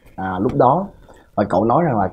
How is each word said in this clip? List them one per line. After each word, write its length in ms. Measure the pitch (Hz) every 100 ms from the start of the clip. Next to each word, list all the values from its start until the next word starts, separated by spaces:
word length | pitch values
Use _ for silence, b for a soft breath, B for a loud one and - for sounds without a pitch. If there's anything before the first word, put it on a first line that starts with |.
| - -
à, 220 | 185 92
lúc 140 | 131
đó. 340 | 143 127 160 202 - b b b
Và 100 | -
cậu 200 | 101 90
nói 200 | 113 135
rằng 140 | 170 110
là 100 | 92